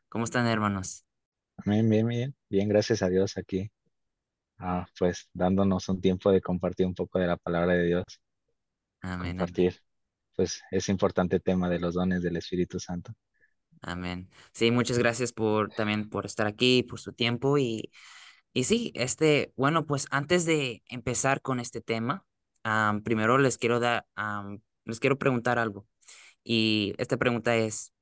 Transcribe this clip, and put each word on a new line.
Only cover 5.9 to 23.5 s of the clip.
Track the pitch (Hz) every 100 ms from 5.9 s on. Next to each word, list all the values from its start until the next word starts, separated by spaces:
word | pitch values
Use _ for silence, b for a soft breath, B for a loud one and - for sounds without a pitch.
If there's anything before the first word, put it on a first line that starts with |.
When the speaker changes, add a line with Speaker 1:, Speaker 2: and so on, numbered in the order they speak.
Speaker 2:
un | 92
tiempo | 92 92 101
de | 95
compartir | - 90 90 90 92
un |
poco | 90 90 95
de | 87
la | 87
palabra | 90 85 90
de | 87
Dios. | 85 87 - - _ _ _ _ _ _ _ _
Speaker 1:
Amén, | 92
amén. | 90 90 92
Speaker 2:
Compartir, | 87 90 90 - _ _ _ _ _ -
pues, | 92 - -
ese | 92 -
importante | 95 95 - 90 92
tema | - 92 90
de | 87
los | 87
dones | 87 92 90
del | 87 82
Espíritu | - 90 87 90
Santo. | - 87 98 - _ _ _ _ _ _
Speaker 1:
Amén. | 87 87 90 90 92 B B
Sí, | - 113
muchas | 123 117 120
gracias | 117 117 120
por, | - 110 107 101
también | - 107 104 104
por | 101 101
estar | - 107
aquí, | 104 123 127
por | - 104
su | 101
tiempo | - 117 117 135 143
y, | 123 110 - B B B B B _
y | -
sí, | 127 233 233
este, | - 127 - 156 143 - -
bueno, | 135 165
pues, | 156 139 -
antes | 139 139 180 165
de | 156 131 107 _
empezar | 120 127 120 135 135
con | - 123
este | 120 117
tema, | - 113 117 190 - _ _ _
am, | 113 110 107 104
primero | 110 110 110 131
les | 135